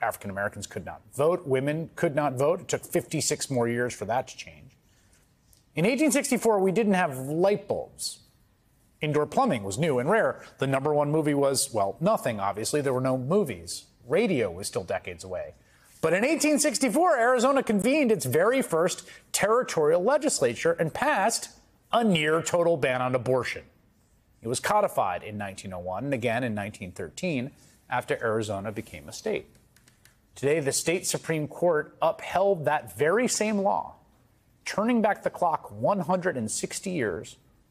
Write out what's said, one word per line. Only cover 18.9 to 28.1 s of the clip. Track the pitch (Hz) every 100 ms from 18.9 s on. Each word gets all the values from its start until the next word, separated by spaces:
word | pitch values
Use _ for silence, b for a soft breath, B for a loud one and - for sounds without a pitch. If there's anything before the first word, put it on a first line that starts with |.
| - - B B
territorial | - 202 233 247 - 151 175
legislature | 190 294 277 - 123 113 160 170
and | 165
passed | - 285 254 202 - - - _ _ _
a | 226
near | 226 170 151 160
total | 160 180 170 165
ban | 135 127
on | 127 127
abortion. | 113 127 113 - - _ _ _ _ _ _ _
It | 113
was | 123
codified | - 202 190 - 104 90
in | - 104
nineteen | 101 98 101
oh | 92
one | 90 92
and | 139
again | 135 117 113
in | 127
nineteen | 104 101 - 95
thirteen | 87 85 - 180 139 127 - b b b
after | 127 -